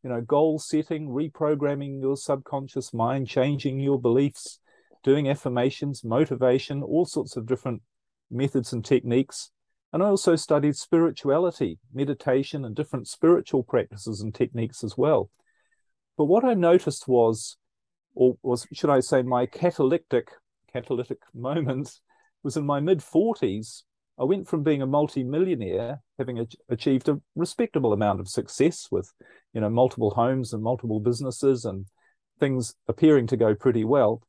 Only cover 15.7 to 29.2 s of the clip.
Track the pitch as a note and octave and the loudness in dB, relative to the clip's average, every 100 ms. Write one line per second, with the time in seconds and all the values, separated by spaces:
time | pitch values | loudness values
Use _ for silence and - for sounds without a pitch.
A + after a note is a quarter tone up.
15.7 | _ _ _ _ - D3+ G3+ B3+ G#3+ E3+ | _ _ _ _ -2 2 4 4 2 6
16.7 | F3+ D#3+ C#3+ - B2 A2+ A2+ - - _ | 6 4 -6 2 4 4 2 -8 -16 _
17.7 | _ _ _ _ - B2+ B2 C3 B2 - | _ _ _ _ 2 2 2 -4 -4 -4
18.7 | D3 D#3 C3+ B2+ C#3 B2 B2 B2 - F3 | -4 2 2 2 0 2 -2 -2 -2 -2
19.7 | - C3+ E3 _ B2+ - - _ _ _ | 2 0 0 _ -4 -4 -20 _ _ _
20.7 | B2+ A#2 B2 B2 - _ A#2+ A#2+ D#3 C#3+ | -12 -6 -6 -6 -12 _ -10 -6 -4 -4
21.7 | C3 C#3+ - _ _ _ _ D3 D#3 C#3+ | -4 -8 -14 _ _ _ _ -6 -4 -2
22.7 | C#3+ D3+ F3+ - D#3+ A3 A3 A2+ G2+ A#2 | -2 0 0 2 0 0 0 -2 -4 -8
23.7 | - _ _ _ - C3 G3 F3+ E3 D3 | -18 _ _ _ -6 -2 -2 -2 -2 0
24.7 | C#3+ C3 D3 D3+ - B2+ D3 F#3+ D3 G2 | 0 0 0 0 -2 -4 0 0 -2 -2
25.7 | F#2 A#2 D3 _ - B2+ A#2+ A#2 - _ | -4 -4 -10 _ -8 -8 -6 -8 -10 _
26.7 | B2 - C3+ - C#3+ _ - F3 - A#3 | -2 2 2 2 -2 _ -6 -6 -2 -2
27.7 | D#3 B2 G#2 G#2 F#2+ F#2+ - - - D3+ | 0 0 2 0 0 -4 -6 -6 0 0
28.7 | - - F#2+ F#2 _ | 0 -6 -6 -6 _